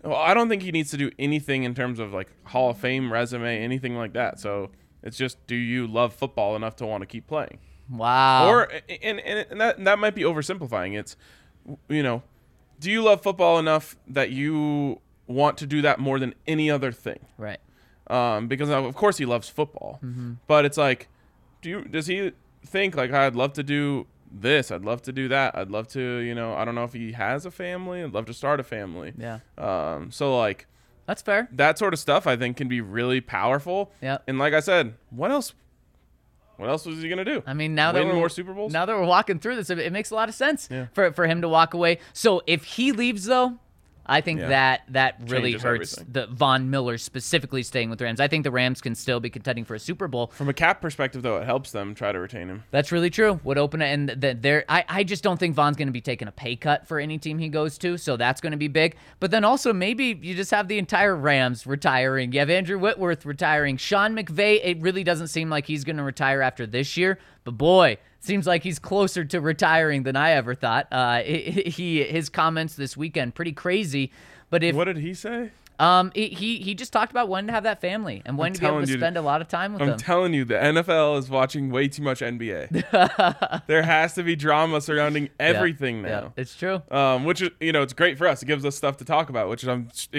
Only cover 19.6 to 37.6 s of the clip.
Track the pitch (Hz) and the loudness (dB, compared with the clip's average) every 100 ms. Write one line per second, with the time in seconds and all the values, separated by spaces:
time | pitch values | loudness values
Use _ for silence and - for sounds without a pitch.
19.6 | 151 - - 139 127 123 120 120 - 151 | -4 -4 -14 -14 -12 -10 -10 -8 2 4
20.6 | 143 147 139 127 - _ _ _ _ _ | 4 2 2 0 -4 _ _ _ _ _
21.6 | 165 202 - 160 156 190 190 - _ _ | -10 -10 -8 -6 -4 -2 -4 -6 _ _
22.6 | - 196 196 156 127 139 135 117 139 143 | -8 -2 0 0 2 4 4 4 -2 -2
23.6 | 139 143 143 135 - _ - 98 113 147 | -2 0 0 -2 -6 _ -20 -4 2 2
24.6 | - 90 104 123 131 131 131 135 131 - | 2 -4 -4 -6 -6 -6 -2 0 0 -2
25.6 | 95 104 113 135 127 123 120 120 113 80 | -6 -6 -6 -6 -6 -4 -4 -6 -6 -4
26.6 | 113 120 120 123 113 117 101 139 180 - | -4 -4 -6 -8 -10 -6 -4 -4 -6 -10
27.6 | 175 180 185 180 156 104 113 120 143 147 | -10 -8 -8 -8 -6 -6 -8 -6 -2 -2
28.6 | 127 113 95 85 80 - 117 113 - - | -4 -8 -10 -10 -12 -12 -12 -12 -16 -8
29.6 | 104 92 76 76 82 - 143 127 110 98 | -4 -2 -2 -6 -10 -6 -2 2 0 -2
30.6 | - _ _ _ - 202 - 202 247 127 | -12 _ _ _ -10 -8 -2 0 0 2
31.6 | 147 156 202 165 - 151 170 120 123 123 | 2 4 0 0 2 2 2 0 0 -4
32.6 | 135 123 104 110 123 131 - 98 113 143 | -4 -4 -4 -2 0 0 -2 -2 0 0
33.6 | 175 185 196 - 131 139 - 131 147 156 | -2 -4 -4 -6 -6 -6 -4 0 2 2
34.6 | 151 180 120 113 - 120 180 277 - - | 4 2 2 -4 -16 -6 -2 -2 -4 -12
35.6 | _ _ _ _ _ _ _ _ _ - | _ _ _ _ _ _ _ _ _ -10
36.6 | 107 160 170 160 165 180 190 302 - 143 | -4 -4 -4 -8 -6 -4 -4 -4 -6 -4